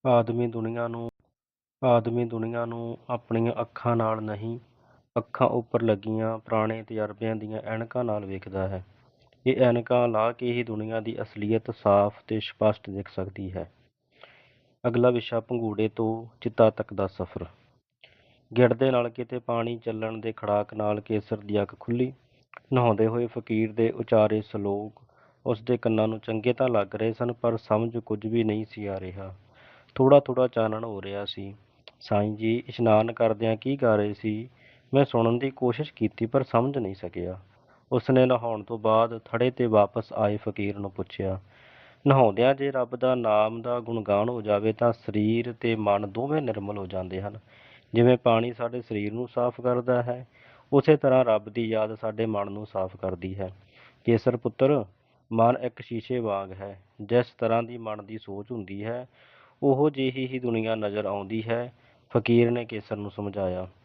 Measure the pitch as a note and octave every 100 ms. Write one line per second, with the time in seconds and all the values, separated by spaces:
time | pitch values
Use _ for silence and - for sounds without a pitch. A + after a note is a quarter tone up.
0 | C3 A#2+ A2+ A#2 A#2+ A2+ A2+ A#2 A#2 A#2
1 | A#2 _ _ _ _ _ _ _ C3 A#2
2 | A#2 A#2 A#2 A2+ A#2 A#2+ A#2 A#2 A#2 -
3 | - A#2+ _ A#2 A2+ A2 A#2 - A#2+ A#2
4 | A2 A2 G#2+ G#2 A2 A#2+ _ _ _ _
5 | _ A#2+ - - B2 A#2+ A#2 A2+ A2+ G2+
6 | G#2+ A2 A2 A2+ A2 A2 A2 A2+ G#2+ A2
7 | G#2 G#2 A2+ A2 G#2+ A2 A2 A2 A2+ B2+
8 | A#2+ G#2 G2 F#2+ F#2+ F#2+ F#2+ F#2+ - _
9 | _ _ _ _ C3 C3 B2 A#2+ A2+ B2
10 | A#2+ A2 A2+ A#2+ B2 A#2+ A#2 G#2+ A2 A2+
11 | A2 A2+ G#2+ G#2+ G#2 A2 - - G#2 G2+
12 | G2+ - - A2 - - G#2+ G#2 - G2
13 | G2 - F#2+ F#2+ F#2+ F2+ E2+ _ _ _
14 | _ _ - - _ _ _ _ B2 A#2+
15 | B2 A#2+ - A#2 A2 A#2+ A2+ G#2 A2 -
16 | A2 A2+ A2+ _ A#2+ - A2 - - G2
17 | G2 - F#2 - E2+ _ _ _ _ _
18 | _ _ _ _ _ A2+ B2 A#2 C3+ B2
19 | A#2+ A#2 A#2+ B2 - A#2 A2+ A#2 A2+ A2
20 | A2 A2+ A2 A2 G#2 G#2 G#2 G#2+ G#2 G#2
21 | - G#2+ - G#2+ G#2 G#2 G2+ - - A#2+
22 | B2+ C3 _ _ _ - _ B2+ A#2+ G#2
23 | A2 A#2+ A#2 - - A2 A2 G#2+ A2+ -
24 | A2+ A2+ G#2+ G#2+ G#2+ G#2+ G2+ G2+ G#2+ -
25 | _ _ _ _ - A2 A2+ A#2+ A#2 A2
26 | A2 A2 - A2 B2 A#2+ C3 A2+ G2 G#2
27 | A2 A2 A#2+ A#2 A#2 A2+ - G#2+ A#2 A#2+
28 | - G#2+ A2 A#2 G#2+ G#2+ G#2+ - G#2 F#2+
29 | F#2 F#2+ F#2+ F#2 _ _ - - _ -
30 | C3 C#3+ - B2+ B2+ A#2 A2 A2 A2+ G2+
31 | G2 G2+ G2+ - G2 G2+ _ _ - _
32 | - G#2 G#2 G#2+ A2 A#2 - - A2+ G#2+
33 | A2+ A2+ A2+ G#2 A2+ A2 C3 C#3 B2 G#2+
34 | G#2 G2+ A2 G#2+ B2 _ _ _ _ C3+
35 | C#3 A#2+ A2+ A#2+ C3+ C3 B2+ A#2+ D3+ -
36 | G#2+ - A2+ C3+ B2+ A2+ C3 C#3 G2+ G2
37 | F2 F2 F2 F#2 _ _ _ _ _ B2
38 | - B2+ B2+ B2 A#2 A2 G2+ A2+ A2 A2+
39 | A#2 A2+ - A#2 B2 B2 A#2+ G#2+ G2+ A#2+
40 | - - G#2 G#2 - G2 G2+ G2+ G2+ G2
41 | F#2 - G2 F#2+ _ _ - - - _
42 | C#3+ C3+ A#2 G2 B2 C#3 C#3 C3 A#2+ B2
43 | B2+ B2 A2+ G#2+ G#2+ A#2 A#2+ B2 A#2 A#2
44 | G#2 G2+ A2+ A#2+ G#2+ G#2 A2 G#2+ A#2+ A2+
45 | - G#2+ G#2+ A#2 A#2+ A2+ A#2 A2 G#2 G2+
46 | G#2 G#2 C#3 D#3 C3 G#2 G2 G#2 F#2 F#2+
47 | F#2 F#2 G2+ G#2+ _ - - - _ A2+
48 | A#2+ B2 A#2+ A2+ A#2+ A#2 A#2 B2 - G#2+
49 | G#2 A2+ B2 - B2 - B2 B2 B2 B2
50 | A#2+ B2 C3 _ - - _ C#3 C#3+ D3
51 | C3+ C3 A#2+ G#2+ G#2+ A2+ A2+ A2 A2 A2
52 | A2 G#2+ A2+ G#2 G2+ G2+ G#2 G2 F#2 F#2+
53 | F#2+ F2+ F#2+ F#2+ F#2+ - _ - - _
54 | - A2+ - A#2+ A#2+ - C3+ D3 G2+ _
55 | _ _ _ A2+ A#2 B2 B2 - - A#2
56 | - B2 A2+ G2 G2 F#2+ G2 F#2+ _ -
57 | G#2 A#2+ A#2+ _ A#2 A2+ A#2 A#2+ A2 G#2+
58 | G#2 A2 - G2 G2+ A#2+ F#2+ G2 G#2+ B2
59 | B2+ _ _ _ _ _ C#3+ C3+ D3+ C3+
60 | C3 C3 B2+ B2+ B2 A2+ A2 A2 G#2 G#2
61 | G2+ G2+ G2 A2 A2 A#2 B2 _ _ _
62 | _ A#2+ A2 A#2 A#2+ A#2+ A2+ A2 - G#2
63 | G#2 G2+ G2+ G2 F#2+ F#2 F#2 _